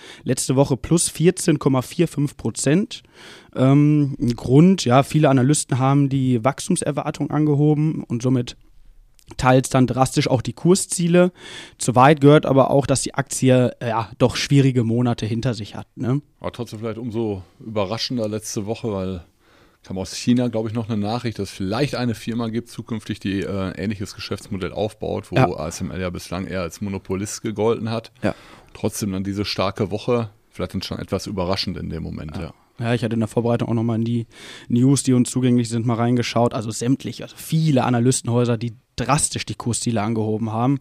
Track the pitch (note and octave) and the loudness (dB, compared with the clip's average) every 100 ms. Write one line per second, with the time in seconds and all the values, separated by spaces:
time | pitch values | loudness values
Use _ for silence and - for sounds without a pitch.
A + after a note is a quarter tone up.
0 | - - - C3 - C3 C#3 C3+ - E3+ | -20 -10 -4 -2 0 2 2 0 2 2
1 | - - D#3+ F3 - D3 - C3 - - | 2 2 2 2 2 2 2 0 0 -2
2 | E3 - C#3+ - - G#2+ - D#3+ A3 - | -2 0 -4 -4 -8 -2 2 2 0 -6
3 | - - - - - - B2+ C#3+ D3 D3+ | -18 -20 -20 -20 -10 2 4 6 6 4
4 | C#3+ C#3 C#3+ A#2 - C3+ F3 F#3+ - B2 | 2 0 -2 -2 4 6 8 6 4 4
5 | C3+ D#3 D3+ C3+ B2+ D3+ - B2+ C3 C#3 | 4 4 4 4 4 2 0 0 2 4
6 | C#3 C#3 B2+ B2 A#2+ C#3+ - F3+ D#3+ D3 | 2 2 0 2 0 -2 -2 -2 -2 -4
7 | D3 D3+ C#3+ C#3+ D3+ C#3+ D3+ D3+ D#3 D3+ | -4 -4 -2 0 2 4 4 2 0 -2
8 | - A#2+ B2+ C3 B2 - _ - - - | -4 -2 0 0 -2 -10 _ -20 -20 -20
9 | - _ - - B2+ C3 B2+ C3 B2 B2 | -20 _ -18 -2 4 4 4 2 2 2
10 | C3 - C#3+ C3+ A#2 - E3+ F#3+ - - | 0 0 0 0 -2 -2 2 2 0 -2
11 | E3+ F3 F3+ - - - - - - A#2+ | 2 4 4 0 -16 -18 -18 -8 0 6
12 | C3 C#3+ C#3 D3+ - C3+ B2+ C#3 C3 C3+ | 6 8 8 8 6 4 4 2 2 -2
13 | - - - - C3 B2+ B2 - A#2+ A2 | -2 -6 -6 0 4 4 2 -2 -6 -4
14 | A2+ - B2 - - C#3+ C3+ B2 A2+ A#2 | -4 0 0 2 2 4 4 2 0 2
15 | B2 A#2 G#2+ A2+ B2+ G#2+ G2+ - G#2 - | 0 -2 -4 -4 -4 -4 -8 -14 -16 -8
16 | G#2 C#3 - _ F2 - A#2 G#2+ A2+ G#2+ | -4 -4 -4 _ -10 -10 -10 -10 -8 -8
17 | A#2+ G#2+ A2+ G2 F2+ - - G#2+ F#2+ A2+ | -6 -4 -4 -4 -10 -18 -8 -4 -2 -4
18 | - B2+ G#2+ G#2+ - - G2+ A2+ A#2 G2 | -4 -4 -4 -4 -6 -8 -6 -6 -4 -4
19 | F#2 F#2 D#2 _ _ _ _ _ - F#2+ | -4 -6 -12 _ _ _ _ _ -12 -8
20 | F#2+ - - B2 B2 A2 A2+ A2 G#2+ A2 | -8 -4 0 0 0 -2 -4 -6 -6 -4
21 | G2+ A#2 A#2 G#2+ G2 - F#2+ G#2+ C#3+ A#2+ | -4 -4 -6 -8 -8 -6 -4 -2 -2 -2
22 | B2 A2 - A2+ A2+ A2 A#2+ - A2+ A2+ | -4 -4 -6 -6 -4 -6 -8 -12 -8 -8
23 | - G#2+ G#2 F#2+ E2 G2 F#2+ - F#2+ G2+ | -8 -8 -4 -4 -4 -4 -6 -6 -6 -6
24 | G2 - - G#2 - G2 F2+ - G#2+ - | -8 -10 -10 -10 -10 -8 -6 -4 -6 -6
25 | E2 F#2+ G2+ F2+ A2 - D#2 - F2+ E2 | -6 -6 -4 0 0 0 -8 -8 -8 -6
26 | F#2 F2 - F2+ F#2+ F#2 E2+ - G#2 G2 | -8 -8 -10 -8 -6 -6 -8 -8 -8 -8
27 | - F#2+ G#2 - A#2 G2+ G#2+ A#2 A2 A2+ | -6 -6 -6 -8 -8 -2 0 0 -4 -6
28 | - _ G#2 - - - - - G#2 - | -8 _ -6 -6 -12 -20 -20 -8 -6 -4
29 | G#2+ F#2+ G2 G2 G2+ - F#2+ - G2+ G2+ | -4 -4 -4 -4 -4 -2 -4 -2 -4 -4
30 | - A#2+ A2+ - _ - F2+ G2 - - | -2 -2 -2 -10 _ -10 -8 -6 -8 -8
31 | - G2 - F#2 F2 F#2+ - E2+ E2+ E2 | -6 -6 -4 -4 -2 -2 -4 -6 -8 -8
32 | E2 E2 E2+ E2 D#2 - _ - A#2 A#2+ | -8 -10 -10 -10 -12 -14 _ -8 -2 -2
33 | A2+ A2+ A2 - A#2 A#2 A#2 A#2 A#2 A2+ | -2 -2 -2 0 0 0 0 0 0 0
34 | A2+ A#2+ A2+ - - - - A#2+ C3 C3+ | 0 -2 -4 -12 -20 -16 -2 2 4 4
35 | - B2 A#2+ C3 B2+ B2 A2+ A#2 A#2 A2+ | 4 2 2 2 2 2 2 -2 0 0
36 | A#2 B2 A#2 A#2 A#2+ B2 A2 G#2+ A#2+ C#3 | 2 2 0 2 2 0 -4 -4 -2 -2
37 | - - - - - D#3+ D#3+ C3 A#2+ B2 | -2 -10 -14 -14 -4 0 4 4 2 2
38 | A#2+ B2+ - A#2 A#2+ A#2 A#2+ G#2+ _ - | 2 2 0 0 0 0 -4 -10 _ -6
39 | A#2+ C#3+ - A#2 - - - A2+ - A2+ | 0 0 0 -4 -8 -6 -4 -4 -2 -2
40 | G#2 A2+ A2 G#2+ A2 A2 B2 C#3 | -2 -2 -2 -2 -2 0 0 0